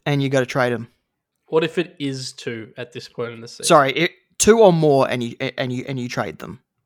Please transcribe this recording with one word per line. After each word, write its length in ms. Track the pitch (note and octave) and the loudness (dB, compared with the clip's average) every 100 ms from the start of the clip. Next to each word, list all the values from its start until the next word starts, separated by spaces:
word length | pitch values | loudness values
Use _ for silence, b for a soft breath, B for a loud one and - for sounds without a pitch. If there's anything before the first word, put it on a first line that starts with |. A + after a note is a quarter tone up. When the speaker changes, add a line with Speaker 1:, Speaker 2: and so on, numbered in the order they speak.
Speaker 1:
and 160 | - C#3+ | -4 -2
you 60 | C3+ | 0
gotta 180 | C3+ B2 | 0 -2
trade 260 | C#3+ B2 | -2 -2
him. 160 | A#2 A#2 _ _ _ _ _ _ | -2 -8 _ _ _ _ _ _
Speaker 2:
What 160 | D#3+ | -2
if 140 | E3 F#3 | 0 -4
it 160 | E3 - | -6 -6
is 320 | C#3+ C3+ C3 | -8 -8 -10
two 400 | - - A#2 G#2+ - | -12 -10 -10 -14 -16
at 160 | B2 | -16
this 160 | A#2+ - | -16 -16
point 240 | - A#2+ | -10 -10
in 80 | A#2 | -10
the 60 | A#2 | -18
season? 180 | - - | -8 4
Speaker 1:
Sorry, 260 | D#3+ C3+ | 4 4
it, 180 | B2+ E3+ - _ - | 0 -2 -4 _ 0
two 200 | - A3+ | 4 8
or 120 | G#3 | 6
more, 360 | E3+ D#3 C#3 B2+ | 6 4 4 2
and 140 | B2 | -2
you, 140 | A#2 - C3 - | -6 -6 -8 -6
and 160 | C3 | -6
you, 120 | B2 - | -6 -8
and 120 | C3+ | -8
you 80 | B2 | -6
trade 300 | C3+ G#2 - | -6 -8 -10
them. 200 | - A#2+ _ _ | -16 -18 _ _